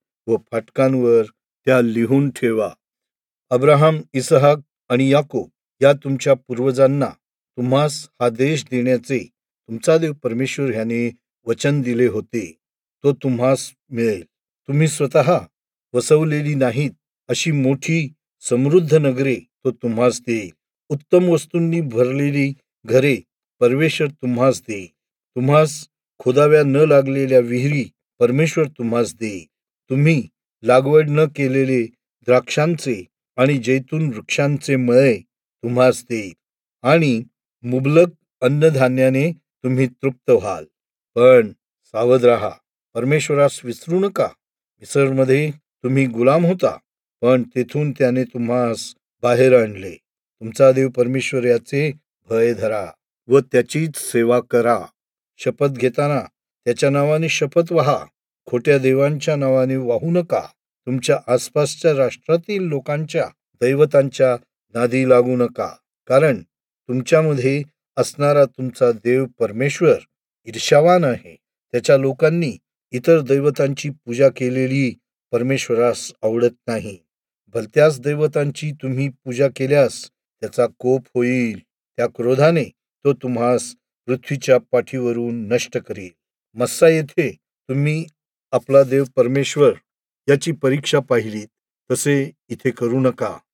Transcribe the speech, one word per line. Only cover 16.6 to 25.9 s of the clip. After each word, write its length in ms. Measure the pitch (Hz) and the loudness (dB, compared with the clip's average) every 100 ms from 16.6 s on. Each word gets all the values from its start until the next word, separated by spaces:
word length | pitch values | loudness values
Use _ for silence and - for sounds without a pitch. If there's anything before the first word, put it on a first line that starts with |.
| 127 120 143 - _ _ - | -2 -2 -6 -8 _ _ -8
अशी 240 | 123 170 | -6 -2
मोठी 600 | 147 131 139 - 165 143 - _ _ | 0 0 -2 -2 -4 -4 -10 _ _
समृद्ध 540 | - 123 139 175 160 | -4 -2 2 2 4
नगरे 420 | 156 143 127 139 113 | 2 2 -2 -2 -4
तो 360 | - _ 131 | -8 _ -8
तुम्हास 500 | 117 120 110 123 117 | -6 -4 0 0 0
देईल. 320 | - 117 95 - _ _ - | -4 -6 -6 -14 _ _ -10
उत्तम 340 | 143 _ 180 | -10 _ 2
वस्तूंनी 580 | 180 160 - 175 165 165 | 2 0 -2 -4 -2 -2
भरलेली 720 | 151 113 123 139 143 143 139 139 _ _ 113 | -2 0 0 0 -2 -2 -2 -4 _ _ -2
घरे 320 | 120 143 117 - _ _ - | 2 2 0 -6 _ _ 0
परमेश्वर 480 | 120 131 160 - 151 | 0 2 -2 -2 -6
तुम्हास 540 | - 127 120 131 123 | -6 -4 0 0 0
देईल. 260 | - 104 90 _ _ _ _ - | -4 -12 -12 _ _ _ _ -4
तुम्हास 520 | 127 151 156 - - | 2 2 2 -2 -18